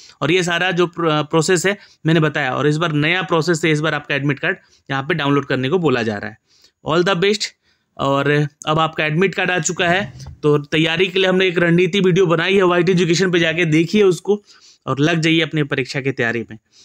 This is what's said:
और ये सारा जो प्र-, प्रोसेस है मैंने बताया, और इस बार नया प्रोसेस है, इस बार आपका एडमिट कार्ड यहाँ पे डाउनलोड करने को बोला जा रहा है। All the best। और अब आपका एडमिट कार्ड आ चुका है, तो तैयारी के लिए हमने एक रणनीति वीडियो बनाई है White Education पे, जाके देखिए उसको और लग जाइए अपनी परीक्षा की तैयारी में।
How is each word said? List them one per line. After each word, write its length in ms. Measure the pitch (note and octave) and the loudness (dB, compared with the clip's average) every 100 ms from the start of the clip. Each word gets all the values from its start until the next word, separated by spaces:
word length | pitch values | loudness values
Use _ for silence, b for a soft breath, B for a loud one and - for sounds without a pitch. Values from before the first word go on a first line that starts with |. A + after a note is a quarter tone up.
| B B | B B
और 100 | C#3 | 0
ये 120 | F#3 | 0
सारा 260 | F3 E3+ F#3 | 0 -2 0
जो 160 | F3 F3 | 0 0
प्र-, 360 | E3+ E3 D3+ | 0 0 0
प्रोसेस 420 | D3 E3 D#3 F3+ F#3+ | 0 0 2 2 0
है 120 | G3+ B B D#3 | -4 B B 0
मैंने 140 | E3 | 2
बताया, 340 | D#3 D3+ C3 | 2 0 -4
और 140 | B2+ C#3+ | 0 0
इस 100 | D3+ | 0
बार 140 | E3+ | -2
नया 280 | D3 D3+ F3+ | 0 0 0
प्रोसेस 380 | F3 E3 E3+ D#3+ E3 | 0 0 0 0 0
है, 60 | |
इस 80 | D3+ | 0
बार 140 | D#3 | 0
आपका 220 | D3 - C#3+ | -4 -4 -2
एडमिट 240 | C#3+ C3+ | -2 -2
कार्ड 180 | E3 F#3+ b b - | -4 -6 b b -8
यहाँ 140 | C3+ | -6
पे 100 | C#3+ | -4
डाउनलोड 320 | E3+ C#3+ C#3+ C#3 | -2 0 0 0
करने 240 | C3 C3 | -2 0
को 100 | F#3 | 0
बोला 240 | D#3 B2+ | 0 0
जा 140 | A2+ G2+ | -2 -6
रहा 120 | G#2+ | -8
है। 80 | A2+ b b b _ C3+ | -14 b b b _ -4
All 200 | E3 F3+ | 0 0
the 100 | F#3 | 0
best। 280 | G3+ G#3+ - - _ _ _ - | 0 0 -4 -12 _ _ _ -6
और 320 | C#3 C#3 C#3 D3 D3 - D3+ | -2 0 2 0 0 -6 -4
अब 120 | D#3 | 0
आपका 260 | D#3+ D#3 D#3 | 0 -2 -2
एडमिट 300 | D#3 F#3+ G3+ | 0 -2 -2
कार्ड 160 | F3+ | -2
आ 80 | F3+ | -2
चुका 280 | E3+ E3+ F3 | -4 -4 -2
है, 260 | F3+ G#3 B B - | -2 -4 B B -4
तो 140 | D3+ D3 | 0 0
तैयारी 500 | C#3+ D#3+ D#3+ E3 F#3 | 0 -2 0 0 -2
के 120 | F#3+ | 0
लिए 100 | F#3+ | 0
हमने 180 | F#3 F#3 | 2 0
एक 100 | E3 | 0
रणनीति 420 | E3+ E3+ F#3 G3+ | 2 2 2 2
वीडियो 260 | F#3 F3+ F3+ | 2 2 2
बनाई 300 | E3 F3 G3 | 2 2 2
है 80 | |
White 260 | F3+ F3 F3 | 4 2 2
Education 420 | F3+ F3 E3+ F#3+ | 2 2 2 2
पे, 60 | E3+ | 2
जाके 260 | E3 D#3+ E3+ | 0 0 0
देखिए 360 | D#3 E3+ G#3+ | 2 2 4
उसको 380 | G3 E3 - G3+ b b b b - | 4 2 0 -2 b b b b -6
और 140 | C3 | -2
लग 200 | D#3 F3 | 0 0
जाइए 200 | D#3+ D#3+ | 2 0
अपनी 220 | D#3 D#3 C#3+ | 0 -2 -2
परीक्षा 360 | C3+ B2+ C#3+ | -4 -4 -4
की 100 | C3+ | -4
तैयारी 340 | C3 A#2 A#2 A2 | -2 -2 -2 -6
में। 60 | A2 _ b | -14 _ b